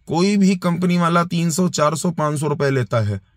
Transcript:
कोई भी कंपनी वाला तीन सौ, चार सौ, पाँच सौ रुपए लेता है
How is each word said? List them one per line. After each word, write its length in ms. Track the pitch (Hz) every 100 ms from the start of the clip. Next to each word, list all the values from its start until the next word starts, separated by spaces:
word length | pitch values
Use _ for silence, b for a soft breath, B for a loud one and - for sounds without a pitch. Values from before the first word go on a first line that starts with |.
| -
कोई 280 | 160 190 208
भी 200 | 190 196
कंपनी 420 | 180 170 180 175
वाला 260 | 170 170
तीन 260 | 170 170 170
सौ, 180 | 156 180
चार 260 | - 151
सौ, 160 | 151 180
पाँच 300 | 165 151 151
सौ 60 | 151
रुपए 240 | 143 143
लेता 300 | 135 117 120
है 200 | 104 98 -